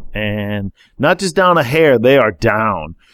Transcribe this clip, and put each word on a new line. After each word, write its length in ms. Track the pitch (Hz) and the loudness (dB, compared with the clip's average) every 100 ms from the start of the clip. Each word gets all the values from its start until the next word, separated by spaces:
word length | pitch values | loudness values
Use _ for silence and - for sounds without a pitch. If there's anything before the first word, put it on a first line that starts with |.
| - | -10
And 580 | 101 107 104 101 104 101 - _ - | -8 -6 -6 -6 -6 -8 -12 _ -4
not 220 | 143 185 | -2 0
just 160 | 190 | -2
down 240 | 160 185 170 | 0 2 2
a 60 | |
hair, 340 | 120 156 156 120 | 0 2 4 4
they 180 | 120 139 | 4 4
are 140 | 110 | 2
down. 640 | 95 110 104 110 92 78 - _ | 0 -2 0 -2 -4 -8 -16 _